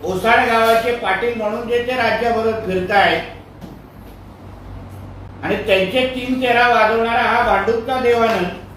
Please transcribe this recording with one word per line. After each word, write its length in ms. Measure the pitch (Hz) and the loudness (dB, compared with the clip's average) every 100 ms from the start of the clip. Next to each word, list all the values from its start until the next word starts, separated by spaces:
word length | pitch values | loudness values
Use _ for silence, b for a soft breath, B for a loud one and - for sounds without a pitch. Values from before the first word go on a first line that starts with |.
ओसाड 460 | 165 185 220 240 247 | -6 -2 2 4 4
गावाचे 460 | 226 226 226 233 240 | 2 4 4 2 -2
पाटील 420 | 196 190 233 233 | -2 -2 -2 -2
म्हणून 300 | 208 233 226 | -2 -4 -2
जे 200 | 240 240 | -2 -2
ते 80 | 254 | 0
राज्यभरात 680 | 226 214 233 226 226 220 | 0 0 0 0 0 -2
फिरतायत 600 | 185 185 180 208 175 165 - - - - - - - - - - - - - - - - - - - - - - | -2 -4 2 2 4 0 -4 -12 -18 -20 -18 -18 -20 -20 -20 -20 -20 -20 -18 -18 -16 -16 -16 -16 -16 -16 -18 -10
आणि 120 | 156 202 | -4 -2
त्यांचे 520 | - 190 185 254 254 254 | 2 2 2 0 0 -2
तीन 260 | 254 254 | -2 0
तेरा 260 | 254 233 240 | 2 4 4
वाजवणारा 540 | 226 214 226 226 240 | 4 4 2 2 0
हा 220 | 226 - | 2 2
भांडुपचा 560 | 214 196 202 233 254 254 | 2 2 2 -2 -2 0
देवानंद 480 | 240 233 226 190 180 - - | 2 2 2 0 -2 -6 -14